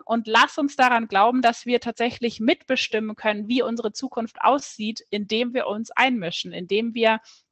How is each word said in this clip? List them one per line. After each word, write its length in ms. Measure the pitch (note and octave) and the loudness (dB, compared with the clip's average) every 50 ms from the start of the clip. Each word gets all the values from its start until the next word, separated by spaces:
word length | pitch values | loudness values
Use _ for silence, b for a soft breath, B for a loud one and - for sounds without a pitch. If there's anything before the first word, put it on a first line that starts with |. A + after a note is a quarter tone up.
| - | -4
und 220 | - A3+ A#3 A3 A3 | -4 -4 -2 0 2
lass 300 | A3 A3+ C4+ D4 - - | 4 6 6 4 4 0
uns 180 | D4 C#4+ - | -2 -2 2
daran 320 | - C4 B3+ B3 A#3 A3+ A3 | 2 4 4 4 2 0 0
glauben, 340 | G3 F#3+ G#3 A#3 B3 C4 B3 | 2 4 4 4 4 4 4
dass 240 | A#3 A#3 - - | 2 2 0 -2
wir 140 | A#3+ B3 A#3 | -2 -2 -2
tatsächlich 600 | - A#3+ A3+ - A#3 A#3+ A#3 - A#3 A#3 - - | -2 -4 -4 -2 -2 -2 -2 -4 -4 -6 -4 -2
mitbestimmen 760 | A3 B3 E4+ - _ - C4 C4 - - A3+ G#3+ A3 G#3+ G#3+ | 0 0 0 0 _ -2 -2 -2 -2 -2 -2 -4 -4 -4 -8
können, 320 | - - G#3+ G#3 G#3 G#3 G#3 | -4 -2 -2 -2 -2 -4 -2
wie 140 | B3 C4 A#3 | -2 -2 0
unsere 300 | A3+ A#3 A#3 A3+ G#3+ - | -2 -4 -4 -4 -6 -6
Zukunft 480 | - C4+ C4+ - B3 A3+ A3+ - - | -6 -10 -8 -6 -8 -8 -8 -4 0
aussieht, 640 | - A3+ C4 C#4+ - - - - G#3+ G#3+ A3 - - _ | 2 2 2 2 0 -6 -10 -8 -8 -8 -8 -8 -10 _
indem 440 | - G#3+ G#3 G3 A3 A3 B3 B3 A#3+ | -6 -6 -4 -2 -2 -2 -2 -2 -2
wir 120 | B3+ - | -4 -4
uns 240 | - G3+ G#3+ A3+ - | -4 -4 -6 -8 -4
einmischen, 600 | - - B3 C4+ B3+ A3+ F3 E3 E3+ - - F3+ E3+ | 0 0 2 2 2 -2 -4 -6 -6 -8 -10 -10 -10
indem 420 | E3+ F3+ E3+ G3 G#3 A#3+ A#3 A3 | -10 -4 -2 -2 -2 0 -2 -2
wir 260 | A#3 A3+ A3 A3 A3 b b b b b _ | 0 2 2 2 0 b b b b b _